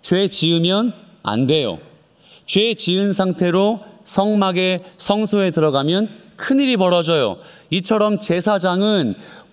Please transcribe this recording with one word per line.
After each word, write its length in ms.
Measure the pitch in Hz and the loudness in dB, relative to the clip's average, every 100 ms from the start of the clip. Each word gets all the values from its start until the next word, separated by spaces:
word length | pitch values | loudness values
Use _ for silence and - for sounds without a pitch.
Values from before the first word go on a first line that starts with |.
죄 260 | - 180 196 | -2 0 0
지으면 680 | - 160 170 170 196 240 - - - | 0 0 2 2 0 -2 -4 -16 -12
안 260 | - 107 131 | -4 -2 2
돼요. 320 | 156 120 80 - - _ _ _ - - | 0 0 -6 -12 -20 _ _ _ -20 -2
죄 280 | 190 226 | 0 0
지은 400 | 214 - 185 202 | -2 -2 0 0
상태로 680 | 196 190 175 175 175 208 220 - - | 0 -2 0 0 2 0 -2 -10 -20
성막의 760 | - - 202 208 190 180 185 180 - - | -6 -2 0 2 0 0 -2 -2 -6 -14
성소에 540 | - 208 220 208 190 | -4 -2 0 0 0
들어가면 580 | 165 156 135 143 185 214 - - - | 2 0 2 0 0 -2 -6 -20 -10
큰일이 400 | - 269 269 226 | 0 2 2 2
벌어져요. 640 | 185 175 160 160 113 87 - - - | 2 2 2 0 0 -4 -12 -20 -6
이처럼 500 | 180 185 214 208 208 | -4 0 0 2 0
제사장은 960 | - 175 208 202 180 180 208 202 123 92 - - - | -2 -2 0 0 0 0 0 2 0 -4 -10 -20 -4